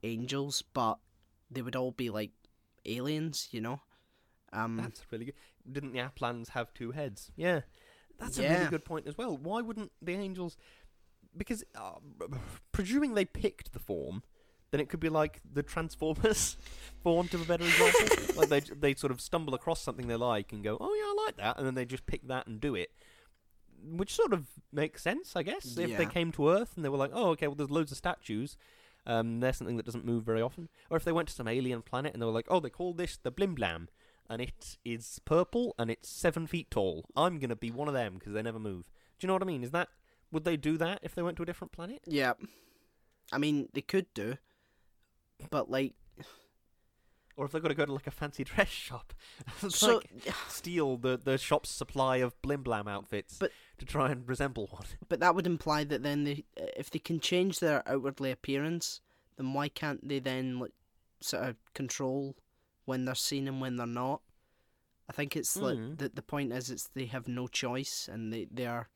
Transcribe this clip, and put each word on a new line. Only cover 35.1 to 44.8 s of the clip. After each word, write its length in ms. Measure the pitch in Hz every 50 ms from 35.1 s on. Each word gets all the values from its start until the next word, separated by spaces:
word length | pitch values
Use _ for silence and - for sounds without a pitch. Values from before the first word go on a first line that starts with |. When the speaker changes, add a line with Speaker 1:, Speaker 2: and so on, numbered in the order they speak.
| - - _
Speaker 2:
purple 500 | - 156 165 180 - - 240 247 233 - -
and 120 | 117 113
it's 180 | 117 - - -
seven 380 | - - - 175 156 170 165
feet 240 | 151 - 170 156 _
tall. 340 | - - 101 95 82 80 82 - -
I'm 240 | 127 151 180 180 156
gonna 160 | 135 120 117
be 160 | 107 - 117 117
one 160 | 123 147 151
of 60 | 143
them 240 | 131 120 104 92 92
'cause 120 | - 104 101
they 100 | 107 110
never 180 | 117 110 113
move." 260 | 107 104 95 90 85 - - - _ _ _ _
Do 60 | -
you 20 |
know 80 | 185 190
what 80 | 185 190
I 40 |
mean? 180 | 190 170 135 120
Is 80 | 120 143
that, 160 | 170 180 - _ _ _ _ _ _ _ _
would 140 | - 156 156
they 120 | 170 170
do 220 | 151 135 151 156 160
that 220 | 165 165 196 - -
if 120 | - -
they 60 | - 170
went 140 | 175 175 -
to 40 | 170
a 40 |
different 260 | 165 175 - - - -
planet? 300 | - 170 190 240 294 _
Speaker 1:
Yeah. 280 | - 160 143 135 127 120 - - 104 - - _ _ _ _ _ _ _ _ _ _ _ _ _ - -
I 40 | 131
mean, 300 | 147 151 151 143 127 - -
they 80 | 139 -
could 240 | - - 190 185 _ _
do, 240 | - 98 110 127 135 _ _ _ _ _ _ _ _